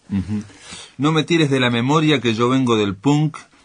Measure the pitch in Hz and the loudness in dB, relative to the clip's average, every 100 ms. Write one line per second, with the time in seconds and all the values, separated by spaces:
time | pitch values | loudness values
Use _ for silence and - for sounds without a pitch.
0 | _ 101 82 104 104 - - - - - | _ -6 -4 -6 -8 -18 -20 -20 -20 -4
1 | 143 160 147 170 151 135 123 117 127 156 | 0 0 0 0 2 2 0 0 0 2
2 | 156 139 120 110 120 131 127 113 101 98 | 2 2 0 0 0 2 2 2 0 0
3 | 139 147 151 - - _ | 0 2 0 -4 -16 _